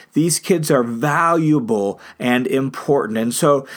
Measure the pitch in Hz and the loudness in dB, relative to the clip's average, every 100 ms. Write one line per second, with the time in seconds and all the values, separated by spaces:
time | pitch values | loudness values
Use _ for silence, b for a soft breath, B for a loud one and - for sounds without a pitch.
0 | B 147 170 - - 175 151 139 117 117 | B 0 0 0 0 0 2 2 0 -2
1 | 147 151 170 170 156 151 117 107 101 - | -2 0 2 2 2 2 2 0 -2 -4
2 | B - 123 123 127 135 135 - - 143 | B -6 -2 0 0 -2 -2 -4 0 0
3 | 107 113 117 - 151 143 B | 0 -2 -4 0 2 2 B